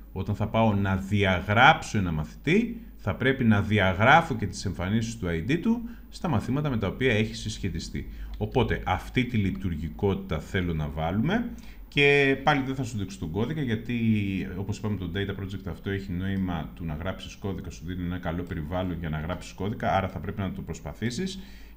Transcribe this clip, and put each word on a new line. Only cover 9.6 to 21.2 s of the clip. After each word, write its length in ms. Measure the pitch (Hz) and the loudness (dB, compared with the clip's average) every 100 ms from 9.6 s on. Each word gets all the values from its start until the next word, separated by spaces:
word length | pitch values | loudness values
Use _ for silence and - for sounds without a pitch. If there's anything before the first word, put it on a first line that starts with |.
| 92 78 80 - 98 92 - 78 | -2 -2 -4 0 0 0 -2 -4
θέλω 360 | - 95 87 | -2 0 0
να 140 | 78 76 | 0 -2
βάλουμε. 600 | 76 80 101 151 226 240 - - - - | -2 0 0 2 0 -2 -8 -14 -16 -4
Και 440 | 143 143 143 139 135 | 4 6 6 4 4
πάλι 200 | 156 143 | 4 2
δεν 120 | 127 | 0
θα 100 | 135 | -4
σου 140 | 113 104 | -4 -4
δείξω 200 | 95 - | -6 -6
τον 120 | 80 | -4
κώδικα, 320 | 95 127 156 | -2 -2 -2
γιατί, 340 | 123 107 - 120 113 107 98 98 - 90 | -2 -2 -2 0 2 4 2 -2 -4 -6
όπως 220 | 98 98 | -6 -4
είπαμε, 180 | 107 98 | -4 -4
το 140 | 85 | -4
data 260 | 98 98 98 | -4 -4 -4
project 280 | 95 98 87 | -6 -6 -8
αυτό 220 | - 98 | -6 -4
έχει 220 | 98 98 | -4 -2
νόημα 580 | 87 95 98 92 82 76 | -4 -2 0 0 -2 -6
του 100 | - | -8
να 100 | 82 | -6
γράψεις 400 | 76 92 90 - | -4 -6 -6 -10
κώδικα, 360 | - 98 85 82 | -8 -6 -6 -8
σου 120 | - | -10
δίνει 200 | 85 92 | -8 -4
ένα 140 | 87 90 | -4 -4
καλό 240 | 85 87 | -4 -4
περιβάλλον 540 | 85 82 76 90 92 82 | -4 -6 -4 -2 -2 -4
για 80 | 82 | -4
να 100 | 78 | -4
γράψεις 340 | 80 87 - | -4 -6 -8
κώδικα, 400 | - 98 - - | -6 -6 -2 0
άρα 160 | 95 95 | 2 0
θα 100 | - | -4
πρέπει 220 | 87 101 | -6 -4
να 120 | 92 | -4
το 100 | - | -4
προσπαθήσεις 760 | 80 82 73 - 117 175 | -8 -8 -10 -4 -4 -2